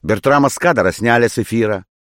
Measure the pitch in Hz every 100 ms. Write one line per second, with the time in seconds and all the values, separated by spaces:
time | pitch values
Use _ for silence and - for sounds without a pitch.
0 | 76 107 135 143 139 - 175 127 90 -
1 | 117 120 117 - 104 113 107 98 - _